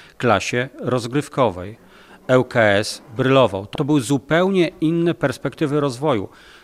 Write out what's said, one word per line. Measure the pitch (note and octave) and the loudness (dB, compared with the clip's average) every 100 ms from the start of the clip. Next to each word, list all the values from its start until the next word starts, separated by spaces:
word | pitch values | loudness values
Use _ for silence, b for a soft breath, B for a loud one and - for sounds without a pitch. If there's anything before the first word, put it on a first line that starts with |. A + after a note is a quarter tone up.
| B B | B B
klasie | B2 G2 - B2 C3+ - | 2 2 2 -4 -4 -6
rozgrywkowej. | E3+ B2 A#2 C#3 C#3+ - A#2 F2 F#2 A#2 B B B B - | -4 -4 -2 -4 -4 0 0 -2 -10 -16 B B B B 2
L | B2+ | 2
K | A#2+ B2+ | 2 2
S | G#2+ G2 A2 - - A2+ | 4 2 0 -8 -10 -2
brylował. | B2+ C3+ A#2 F#2+ G2+ | 2 4 4 0 -8
To | - C#3 | -6 0
były | D3+ | 0
zupełnie | A2+ C#3 - D#3+ F#3+ F#3+ D#3+ - | 0 -2 0 0 2 0 0 -2
inne | D#3 E3+ E3+ | -2 0 0
perspektywy | D#3+ C#3 - C#3 - D3 D3 | 0 -4 -4 -8 -4 -2 0
rozwoju. | C#3+ A#2+ D#3 A#2 F#2 B B B | -2 -2 -2 -2 -4 B B B